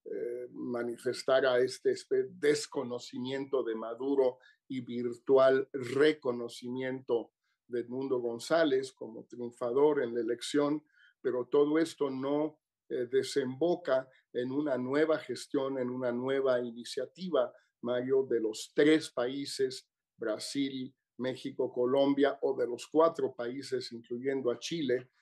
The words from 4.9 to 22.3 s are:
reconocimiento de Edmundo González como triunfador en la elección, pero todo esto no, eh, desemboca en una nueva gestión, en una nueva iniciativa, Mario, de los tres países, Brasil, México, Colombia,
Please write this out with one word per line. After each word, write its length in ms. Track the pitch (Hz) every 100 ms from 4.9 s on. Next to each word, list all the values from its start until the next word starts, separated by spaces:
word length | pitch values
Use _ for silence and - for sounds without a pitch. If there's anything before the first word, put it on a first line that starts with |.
| 120 120 120 - 135 131 135 135
reconocimiento 1600 | 135 120 127 151 151 131 120 117 - 123 127 131 131 131 117 - _ _ _ -
de 120 | 120
Edmundo 380 | 120 131 135 127
González 720 | 120 117 - 160 156 131 135
como 320 | - 117 113
triunfador 800 | - 120 120 120 123 127 151 143
en 120 | 120
la 80 | 117
elección, 600 | 113 120 - 147 143 151 - _ _ _
pero 240 | 131 123
todo 340 | 123 147 147 156
esto 300 | 156 - 139
no, 500 | 131 139 147 156 151 _ _ -
eh, 200 | 131 120
desemboca 960 | 131 131 139 127 131 170 175 143 131 131 _ _
en 180 | 123 127
una 260 | 139 151 127
nueva 400 | 123 143 156 151
gestión, 600 | - 117 - 143 135 135
en 120 | 123
una 200 | 127 127
nueva 520 | 120 127 139 135 123
iniciativa, 920 | 120 117 117 - 127 - 185 139 120 - _ _
Mario, 440 | 120 123 127 135 135
de 120 | 117
los 320 | 110 - -
tres 360 | - 147 156 147
países, 760 | - 123 143 135 - 131 127 - _ _ -
Brasil, 760 | 110 107 - 143 135 131 127 - _ -
México, 520 | 127 127 139 131 123
Colombia, 680 | 123 123 139 139 139 139